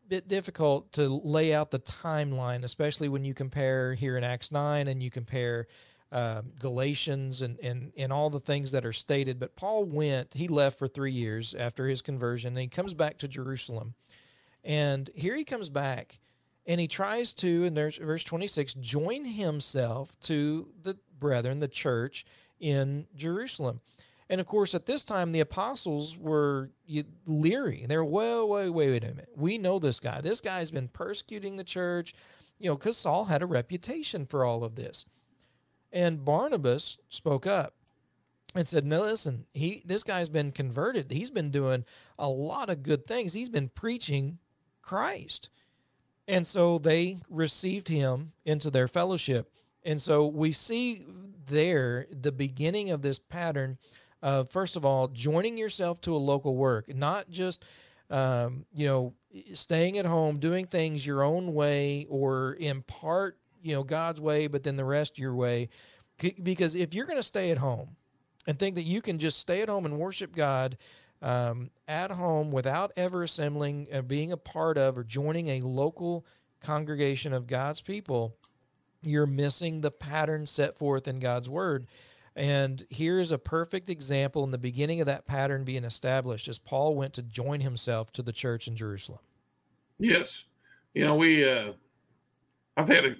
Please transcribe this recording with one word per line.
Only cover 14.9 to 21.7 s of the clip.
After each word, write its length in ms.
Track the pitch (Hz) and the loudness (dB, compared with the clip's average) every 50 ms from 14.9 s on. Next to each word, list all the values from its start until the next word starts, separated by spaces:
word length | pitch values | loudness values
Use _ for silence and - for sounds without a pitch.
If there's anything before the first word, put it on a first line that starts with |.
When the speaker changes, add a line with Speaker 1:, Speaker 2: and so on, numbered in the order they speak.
| 139 135 135 - - | 0 -2 -4 -8 -8
Speaker 1:
here 200 | 160 156 190 254 | -4 -4 -2 -2
he 100 | 311 294 | -2 -4
comes 260 | - 269 233 196 151 | -4 -6 -6 -6 -4
back, 500 | 139 143 143 135 127 127 - - - - _ _ _ _ _ _ _ _ - | -4 -2 -2 -2 -4 -6 -8 -14 -20 -20 _ _ _ _ _ _ _ _ -4
and 140 | - 170 175 | -2 0 0
he 60 | 170 | 0
tries 460 | 151 - - 196 202 220 240 240 - - | 0 -2 -2 -2 -2 0 -2 -2 -4 -4
to, 300 | - 185 180 170 170 180 | -2 0 2 2 4 2
in 100 | 175 156 | 2 2
there's 220 | 151 151 151 147 | 0 -2 -2 -2
verse 280 | - 165 156 160 165 - | -6 -4 -4 -2 -2 -4
twenty-six, 500 | - 165 165 202 202 - 156 135 135 - | -4 -4 -4 -4 -2 -2 -2 -2 -2 -4
join 500 | 135 127 110 127 147 160 190 247 285 285 | -8 -6 -2 -2 0 0 0 -2 -4 -6
himself 920 | 247 214 214 196 160 151 147 139 - - 135 123 117 113 131 139 - - - | -6 -4 -2 -2 -2 -2 -2 -2 -2 0 0 0 0 -2 -4 -8 -10 -14 -10
to 480 | - - 160 147 147 151 156 160 - - - 170 | -4 -2 0 2 2 2 0 -2 -4 -8 -14 -12
the 160 | 160 190 190 - _ _ 170 131 | -8 -8 -8 -8 _ _ -10 -2
brethren, 420 | 143 147 131 120 117 127 135 147 | 0 2 2 2 2 0 -2 -2
the 80 | 151 | -4
church 580 | 135 | -4